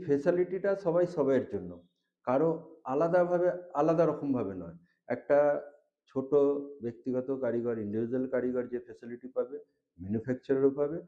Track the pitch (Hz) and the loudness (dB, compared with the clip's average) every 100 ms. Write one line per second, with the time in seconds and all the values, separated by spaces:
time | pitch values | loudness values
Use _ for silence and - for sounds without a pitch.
0 | - 143 180 175 180 190 196 196 170 170 | 0 0 2 2 0 -2 -2 -2 0 2
1 | 175 165 135 131 104 98 90 85 - _ | 2 2 2 2 0 -6 -8 -14 -20 _
2 | _ _ - 131 160 160 - - 127 139 | _ _ 0 2 2 0 -6 -14 -4 0
3 | 165 180 175 180 180 175 - 139 156 160 | 2 4 4 2 2 0 -4 0 2 4
4 | 156 151 143 127 98 92 85 - _ _ | 2 2 0 0 -2 -6 -10 -14 _ _
5 | - 123 - 143 147 143 - - _ _ | -8 -6 2 4 4 2 -4 -16 _ _
6 | _ 135 131 147 143 143 143 - 117 117 | _ -6 2 4 4 2 -4 -8 -10 -8
7 | 131 127 131 131 120 117 120 113 104 110 | -4 -4 -4 -4 -2 0 -2 -2 -4 -2
8 | 117 127 127 127 127 123 120 120 117 110 | -2 -2 -2 -2 -2 -2 -4 -6 -10 -16
9 | 120 120 127 127 123 147 - _ _ 85 | -14 -14 -8 -6 -4 -6 -16 _ _ -14
10 | 92 113 123 127 - 135 139 139 147 170 | -6 -4 -2 -4 -2 4 4 4 -2 -4